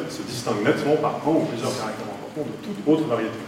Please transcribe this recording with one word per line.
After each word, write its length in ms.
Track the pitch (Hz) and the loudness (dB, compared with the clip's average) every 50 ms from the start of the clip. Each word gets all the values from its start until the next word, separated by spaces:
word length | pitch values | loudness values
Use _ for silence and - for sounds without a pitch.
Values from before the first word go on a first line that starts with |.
| - - | -2 -4
se 140 | - - - | -6 -8 -8
distingue 400 | 95 - - - - 110 101 107 | -6 -6 -4 -2 0 0 2 4
nettement 320 | 147 151 151 147 143 151 | 4 4 4 4 4 4
par 260 | 151 151 151 - - - | 4 4 2 0 0 2
un 40 | 147 | 4
ou 160 | 160 147 - | 4 4 4
plusieurs 320 | - 120 113 113 113 - | 2 -2 -2 -2 -2 -2
caractères 300 | - - 107 107 - - | -2 -2 -4 -6 -6 -6
importants 420 | - - - - - - 151 147 - | -8 -8 -8 -10 -8 -6 -6 -6 -6
de 160 | - - - | -6 -8 -6
toute 220 | 214 196 - - | -8 -6 0 4
autre 200 | 147 156 - - | 4 4 4 4
variété 300 | 120 120 110 110 104 110 - - | 2 0 0 0 -2 -4 -6 -8